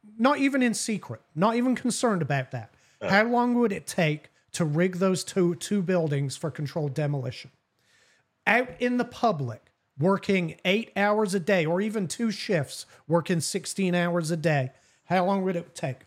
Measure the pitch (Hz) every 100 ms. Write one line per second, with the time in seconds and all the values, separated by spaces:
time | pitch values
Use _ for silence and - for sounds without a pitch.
0 | - 220 240 285 277 269 247 214 - 208
1 | - 113 _ 151 202 233 254 247 247 -
2 | 247 196 143 143 127 123 107 _ _ _
3 | - 196 226 240 247 240 233 185 - -
4 | 160 151 - _ _ - 165 147 185 175
5 | 190 185 - - 175 170 - 208 170 185
6 | 160 143 139 - 160 - 143 175 147 135
7 | 147 143 123 110 123 _ _ _ _ _
8 | _ _ _ _ - 220 247 254 247 247
9 | 240 - 240 165 127 110 _ _ _ -
10 | 160 196 - 190 170 - 180 202 226 -
11 | 202 208 214 196 160 190 156 175 214 214
12 | 160 - 233 202 - 180 131 - - -
13 | - 170 - 175 - 196 - - 185 175
14 | 175 175 156 170 156 147 127 _ _ _
15 | _ 180 180 196 190 175 - - 147 123